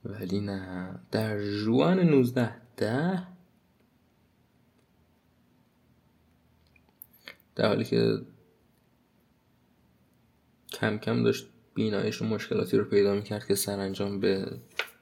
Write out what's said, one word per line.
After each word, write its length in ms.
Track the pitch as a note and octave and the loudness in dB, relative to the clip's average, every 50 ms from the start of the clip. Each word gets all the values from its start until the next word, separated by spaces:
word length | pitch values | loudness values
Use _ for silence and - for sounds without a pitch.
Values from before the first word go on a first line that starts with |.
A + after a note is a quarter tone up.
| - | -10
ولی 360 | G2+ G2+ G#2 F#2+ F2+ F#2 G#2 | -10 -10 -8 -6 -4 -2 -2
نه، 580 | G2+ G2+ G2 F#2+ F#2 F#2 F#2 F2+ F#2 F#2 F#2+ - - _ | -2 -4 -6 -6 -8 -8 -10 -10 -10 -10 -12 -14 -12 _
در 300 | - A2 A2 G#2+ G#2+ G#2 | -2 0 0 0 -2 -4
ژوئن 600 | G#2 G#2 G2+ G#2 G#2 A2 A#2 C3 D3 E3 F#3 F#3+ | -4 -4 -2 -2 0 2 2 4 4 4 4 6
نوزده 560 | F3+ E3 D3 C3+ B2+ A#2+ A#2+ B2+ A#2+ G#2+ - - - - _ | 6 6 6 6 6 4 2 0 0 0 -2 -10 -20 -20 _
ده، 500 | - A2 G#2 A2+ C3+ D#3+ F3 F#3 F3+ - - - - _ _ _ _ _ _ _ _ _ _ _ _ _ _ _ _ _ _ _ _ _ _ _ _ _ _ _ _ _ _ _ _ _ _ _ _ _ _ _ _ _ _ _ _ _ _ _ _ _ _ _ _ _ _ _ _ _ _ _ _ _ _ _ _ _ _ _ _ _ _ _ _ - _ _ _ _ - - _ _ _ _ | -2 -2 0 0 0 0 0 -2 -2 -6 -8 -16 -20 _ _ _ _ _ _ _ _ _ _ _ _ _ _ _ _ _ _ _ _ _ _ _ _ _ _ _ _ _ _ _ _ _ _ _ _ _ _ _ _ _ _ _ _ _ _ _ _ _ _ _ _ _ _ _ _ _ _ _ _ _ _ _ _ _ _ _ _ _ _ _ _ -20 _ _ _ _ -18 -18 _ _ _ _
در 140 | - A2+ G#2+ | 0 2 2
حالی 160 | G#2 - A2+ | 2 2 0
که 340 | - - A1+ A1+ - A2 - - - - - _ _ _ _ _ _ _ _ _ _ _ _ _ _ _ _ _ _ _ _ _ _ _ _ _ _ _ _ _ _ _ _ _ _ _ _ _ _ _ _ _ _ _ _ _ - - | 0 2 2 4 4 2 0 -4 -10 -20 -20 _ _ _ _ _ _ _ _ _ _ _ _ _ _ _ _ _ _ _ _ _ _ _ _ _ _ _ _ _ _ _ _ _ _ _ _ _ _ _ _ _ _ _ _ _ -16 -10
کم 260 | - - A2 G#2+ G#2+ | -4 -2 -2 -2 -2
کم 240 | - A#2 A#2 A#2+ A#2+ | -2 -2 0 2 2
داشت 240 | A#2 A#2 - - - _ _ _ _ _ | 2 2 0 -4 -14 _ _ _ _ _
بیناییش 480 | A#2 A2 A2 G#2 G2 A2 G#2+ G#2+ - A#2 | -2 -2 0 0 0 -2 -2 -2 -2 -2
و 20 | |
مشکلاتی 520 | A2 A2 G#2 - - A2+ G#2 G2 - - | -2 -2 -4 -4 -4 -2 -2 0 2 2
رو 80 | A2+ G#2 | 0 2
پیدا 300 | - G#2+ G2+ G2 G2+ G2+ | 4 4 4 4 4 2
می‌کرد 320 | G#2 G#2 - G#2+ G#2 - | 0 -2 -4 -8 -8 -2
که 80 | - G2+ | -2 -2
سرانجام 680 | G2 - G2+ G2+ G2 G2 G2 G2 G2 G2+ G2+ G2+ G2 | -2 0 -4 -4 -4 -4 -6 -4 -4 -4 -4 -2 0
به 380 | G2 G2 G2 F#2+ F#2+ - - - - - - - - - - _ | 0 0 0 0 -2 -6 -8 -12 -16 -16 -8 -8 -8 -8 -8 _